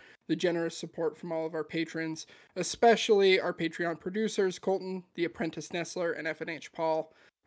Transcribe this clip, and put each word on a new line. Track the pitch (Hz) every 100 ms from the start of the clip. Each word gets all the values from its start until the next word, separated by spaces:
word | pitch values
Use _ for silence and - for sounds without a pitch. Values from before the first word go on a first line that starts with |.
| - - -
the | -
generous | 180 170 165 -
support | 165 - 160 151
from | 175
all | 160 160
of |
our | 165
patrons, | 151 160 160 160 160 156 - - _ -
especially | 170 - 233 208 - 202 190 190
our | -
Patreon | - 165 - 170 160
producers, | 185 208 214 - 190 175
Colton, | 190 190 185 185 -
The | -
Apprentice | 165 - 165 160 -
Nestler, | 175 165 180 170
and | - 156
F | 156
N | 165
H | 156 -
Paul. | - 160 160 156 _ _ _